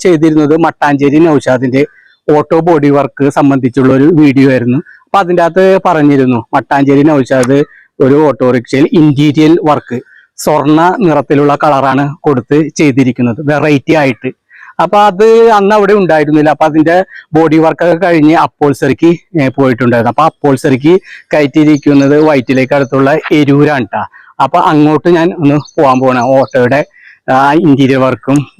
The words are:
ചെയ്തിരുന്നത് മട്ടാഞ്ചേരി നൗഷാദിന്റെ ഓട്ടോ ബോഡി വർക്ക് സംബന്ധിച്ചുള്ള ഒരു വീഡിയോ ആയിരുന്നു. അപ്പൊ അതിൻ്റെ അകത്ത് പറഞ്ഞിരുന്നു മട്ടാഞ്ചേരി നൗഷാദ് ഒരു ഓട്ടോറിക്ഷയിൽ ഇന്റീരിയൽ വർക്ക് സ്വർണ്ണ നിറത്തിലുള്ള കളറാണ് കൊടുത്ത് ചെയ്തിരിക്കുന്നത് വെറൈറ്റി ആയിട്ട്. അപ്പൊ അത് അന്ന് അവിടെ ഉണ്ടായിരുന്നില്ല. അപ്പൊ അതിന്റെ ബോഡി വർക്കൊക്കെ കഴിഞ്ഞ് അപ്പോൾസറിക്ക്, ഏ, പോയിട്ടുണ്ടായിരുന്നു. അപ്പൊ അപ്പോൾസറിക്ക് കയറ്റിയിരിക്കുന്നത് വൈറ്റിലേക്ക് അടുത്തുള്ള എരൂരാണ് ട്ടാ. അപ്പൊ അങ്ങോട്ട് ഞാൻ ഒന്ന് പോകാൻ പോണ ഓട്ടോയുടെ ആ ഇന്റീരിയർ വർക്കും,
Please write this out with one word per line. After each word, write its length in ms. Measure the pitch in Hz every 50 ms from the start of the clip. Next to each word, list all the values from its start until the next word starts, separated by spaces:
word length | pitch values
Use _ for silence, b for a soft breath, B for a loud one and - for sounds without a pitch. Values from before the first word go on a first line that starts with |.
| -
ചെയ്തിരുന്നത് 500 | 196 175 156 151 160 156 156 151 143 156 160 165
മട്ടാഞ്ചേരി 540 | 156 - - - 147 143 135 143 139 135 156 170
നൗഷാദിന്റെ 560 | 165 151 135 - 127 131 123 127 131 120 135 147 b b b b b b b _ - 151
ഓട്ടോ 220 | 147 147 - 170 165 165
ബോഡി 220 | 175 170 151 143 143 143
വർക്ക് 300 | 143 139 135 - - 139 143 -
സംബന്ധിച്ചുള്ള 540 | - 147 139 139 135 127 127 117 139 127 127 127 131
ഒരു 80 | 135 160 175 151
വീഡിയോ 280 | 156 143 127 135 135 139 131
ആയിരുന്നു. 240 | 123 120 120 123 143 b b b b b
അപ്പൊ 140 | _ - 196 196
അതിൻ്റെ 200 | 170 180 175 170
അകത്ത് 200 | 165 165 190 190 190 190 190 190
പറഞ്ഞിരുന്നു 560 | 185 175 156 147 147 143 135 131 127 127 117 107 - -
മട്ടാഞ്ചേരി 500 | 139 127 - 147 139 139 135 139 143 147 160
നൗഷാദ് 480 | 156 143 127 - 139 131 127 120 135 143 147 b b b b b b - 143
ഒരു 120 | 131 139 147 156 147
ഓട്ടോറിക്ഷയിൽ 580 | 123 - 131 127 123 127 117 - - 131 147 175 - 180
ഇന്റീരിയൽ 540 | 151 151 143 127 147 151 131 156 156 156 165 175 202 151
വർക്ക് 300 | 147 123 - - 123 120 b b b b b b b - -
സ്വർണ്ണ 360 | 180 156 151 135 143 151 156 170 180 185 277 214
നിറത്തിലുള്ള 480 | 170 151 143 135 - 156 139 147 147 143 147 -
കളറാണ് 440 | 156 147 135 131 139 131 135 143 143 143 - -
കൊടുത്ത് 320 | 156 143 123 117 - 143 147 160 147 - -
ചെയ്തിരിക്കുന്നത് 600 | 165 147 123 127 131 127 - - 127 120 113 147 156 143 151
വെറൈറ്റി 420 | 143 143 156 147 135 - - 156 156 143
ആയിട്ട്. 280 | 135 117 - - 131 - _ _ B B B B B B - 220
അപ്പൊ 160 | 208 - 208 208 208
അത് 180 | 190 175 214 226 226 226 226 233 220
അന്ന് 160 | 208 196 196 214 214
അവിടെ 160 | 202 190 208 214 190
ഉണ്ടായിരുന്നില്ല. 480 | 165 160 156 151 147 151 151 151 156 143
അപ്പൊ 120 | - 156 160
അതിന്റെ 240 | 147 160 151 160 165 185 190 B B B B B -
ബോഡി 240 | 156 160 160 151 160 156
വർക്കൊക്കെ 320 | 160 151 - 170 175 170 165 180
കഴിഞ്ഞ് 320 | 175 170 160 147 151 160 165 151
അപ്പോൾസറിക്ക്, 680 | 147 - _ 151 143 139 - 160 135 131 - - 170 175 - - _ - 165
ഏ, 80 | 139 131 123
പോയിട്ടുണ്ടായിരുന്നു. 560 | - 139 131 127 120 131 120 120 120 113 120 120
അപ്പൊ 100 | - 151 160
അപ്പോൾസറിക്ക് 640 | - _ - 143 135 131 - 151 - 147 139 156 180 196 B B B B B _ -
കയറ്റിയിരിക്കുന്നത് 840 | 156 147 139 - 156 151 151 151 143 - 147 143 139 139 135 143 151 156 156
വൈറ്റിലേക്ക് 460 | 151 139 117 - 135 127 131 123 147 143
അടുത്തുള്ള 320 | 139 127 143 135 135 135 147 160 - - - 151
എരൂരാണ് 480 | 147 135 139 143 147 147 151 135 117 -
ട്ടാ. 140 | - 110 101 b b b b b b - 139
അപ്പൊ 140 | 135 - 175 175 185
അങ്ങോട്ട് 400 | 160 147 147 151 156 147 - 175 175 165
ഞാൻ 100 | 165 175 196 180 156
ഒന്ന് 160 | 143 143 151 135 - _
പോകാൻ 220 | - 151 135 131 127 131
പോണ 140 | 131 127 127 120 127 135 135
ഓട്ടോയുടെ 420 | 131 - - 131 123 120 131 143 151 b b b b b b b b - 131
ആ 180 | 131 139 139 147 165 175
ഇന്റീരിയർ 340 | 156 139 131 139 127 135 131 131
വർക്കും, 320 | 131 123 120 - - 139 147 135 - _